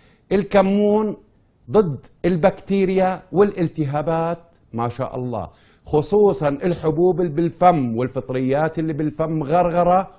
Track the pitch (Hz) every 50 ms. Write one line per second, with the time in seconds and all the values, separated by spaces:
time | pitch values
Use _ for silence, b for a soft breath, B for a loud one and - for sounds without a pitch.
0 | b b b b b _ 185 202 202 202 - 196 190 190 196 208 208 208 208 214
1 | 220 208 - - _ _ _ _ _ _ _ _ _ - 127 208 214 165 135 -
2 | - - _ _ - 175 185 160 160 190 196 - - - 196 196 190 180 190 185
3 | 185 185 185 - - _ - 175 208 208 202 185 170 156 - - 151 131 147 147
4 | 151 170 165 165 165 170 170 170 - _ _ _ _ _ - 113 117 120 - -
5 | 127 113 - 127 123 123 117 104 85 - b b b b b b b - 151 151
6 | 147 - 196 214 208 196 175 - 156 143 143 143 - 180 165 - - 160 147 156
7 | 175 185 180 165 180 175 143 156 170 165 - - 175 180 175 156 127 120 113 113
8 | 127 127 - 131 - - 127 131 131 127 131 143 156 160 160 170 160 160 156 139
9 | 156 151 147 - 160 156 165 156 147 131 160 180 175 170 165 175 175 175 180 190
10 | 185 185 B